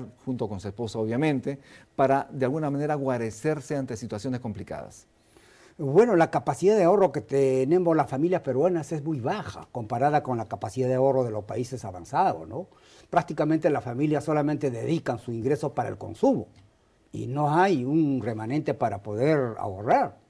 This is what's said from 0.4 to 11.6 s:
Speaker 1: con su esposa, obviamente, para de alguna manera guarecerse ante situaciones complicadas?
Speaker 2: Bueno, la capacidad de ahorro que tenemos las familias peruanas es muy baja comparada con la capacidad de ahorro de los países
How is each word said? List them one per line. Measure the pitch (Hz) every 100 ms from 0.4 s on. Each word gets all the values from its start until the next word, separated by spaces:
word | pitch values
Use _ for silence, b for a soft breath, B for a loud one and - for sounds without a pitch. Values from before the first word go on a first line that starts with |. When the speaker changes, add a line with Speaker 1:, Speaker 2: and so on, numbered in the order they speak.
| 113
Speaker 1:
con | 101
su | 101
esposa, | 98 117 117
obviamente, | 110 117 156 139 127 139 B B B -
para | 135 135 -
de | 143 127
alguna | 156 151
manera | 143 147 151
guarecerse | 135 123 113 - 156 151 131 143
ante | 131 113
situaciones | 110 107 131 127
complicadas? | 120 98 95 73 73 - - _ b b b b b -
Speaker 2:
Bueno, | 143 151 240 185
la | 160
capacidad | 151 - 139 180 214
de | 170
ahorro | 202 185
que | 139
tenemos | - 139 135 131 131 180 170 160
las | 131
familias | 135 170 180
peruanas | - 127 170 175 151
es | 160
muy | 143 151
baja | 120 208 123 87 73
comparada | 117 104 120 139 151
con | 127 120
la | 110
capacidad | 95 110 131 127
de | 131
ahorro | 135 131 123
de |
los | 107
países | 101 104